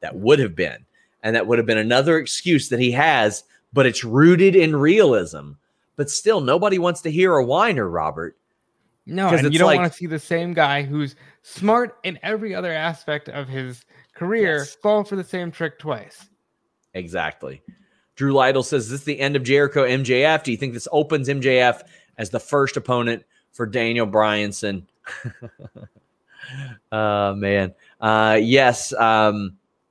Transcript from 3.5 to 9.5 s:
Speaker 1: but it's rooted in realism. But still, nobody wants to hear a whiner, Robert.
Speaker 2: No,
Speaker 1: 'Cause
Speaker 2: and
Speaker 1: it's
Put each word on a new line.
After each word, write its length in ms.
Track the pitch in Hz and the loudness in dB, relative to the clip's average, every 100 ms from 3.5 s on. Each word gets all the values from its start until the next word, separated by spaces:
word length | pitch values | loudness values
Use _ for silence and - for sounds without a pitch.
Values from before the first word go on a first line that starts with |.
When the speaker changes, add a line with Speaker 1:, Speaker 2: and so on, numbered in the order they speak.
| _ _ | _ _
Speaker 1:
but 140 | 131 131 | 2 2
it's 180 | - | 0
rooted 500 | 113 123 165 175 196 | -2 4 6 8 6
in 220 | 185 160 147 | 6 4 2
realism. 760 | 151 214 165 110 85 76 73 71 _ _ _ - | 2 4 4 4 0 -12 -16 -20 _ _ _ -8
But 140 | 143 | -6
still, 320 | - 214 208 | -2 0 0
nobody 360 | 127 165 208 185 | 2 2 2 0
wants 220 | 175 160 | -2 -2
to 80 | 165 | -4
hear 240 | 156 185 151 | 0 2 4
a 80 | |
whiner, 440 | 123 160 226 139 95 | 2 0 0 0 -2
Robert. 480 | 85 78 78 82 _ _ _ _ _ _ _ - | -2 -4 -6 -12 _ _ _ _ _ _ _ -10
Speaker 2:
No, 240 | 175 190 | -4 2
Speaker 1:
'Cause 80 | 165 | 2
Speaker 2:
and 80 | |
Speaker 1:
it's 60 | 139 | 2